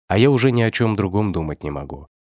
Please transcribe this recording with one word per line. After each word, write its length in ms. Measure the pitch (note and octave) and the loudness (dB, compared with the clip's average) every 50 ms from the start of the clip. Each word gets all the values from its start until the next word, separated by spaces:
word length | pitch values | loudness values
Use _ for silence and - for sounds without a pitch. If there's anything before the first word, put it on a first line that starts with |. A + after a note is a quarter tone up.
| _ - | _ -2
а 100 | F#2 G#2 | 2 4
я 120 | B2 C#3+ | 4 4
уже 220 | C#3 A#2+ B2 C3+ | 4 4 2 2
ни 100 | A#2+ A#2 | 2 2
о 80 | A2+ A2 | 0 0
чём 240 | - - A#2+ A2 G#2 | 0 0 0 0 0
другом 380 | G2+ G2 F#2 F#2 G#2 G#2+ G2+ | 0 -2 0 0 0 0 0
думать 300 | F2 E2+ D#2+ D2+ D2 - | -2 -4 -4 -4 -6 -8
не 80 | - D2 | -8 -8
могу. 360 | C#2+ C#2 C#2+ - - C#2 D2 - _ _ _ _ _ | -8 -8 -10 -12 -14 -16 -16 -20 _ _ _ _ _